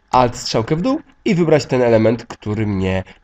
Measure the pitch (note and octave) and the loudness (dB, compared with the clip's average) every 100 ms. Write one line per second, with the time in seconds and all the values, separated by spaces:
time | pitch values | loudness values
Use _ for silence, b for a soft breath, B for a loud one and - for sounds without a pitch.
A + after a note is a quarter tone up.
0 | _ B2+ B2 - - B2 A2+ D#3 A3+ D4 | _ 2 2 0 -4 -4 -2 -2 -2 -4
1 | - _ - F3 E3 D3+ - B2+ A#2+ A2+ | -6 _ -2 0 2 2 2 0 2 4
2 | A2 A#2+ - - G#2+ G#2 G#2 G2 F#2+ F#2 | 2 0 -6 -12 -6 -4 -2 -2 -2 -2
3 | - B | -6 B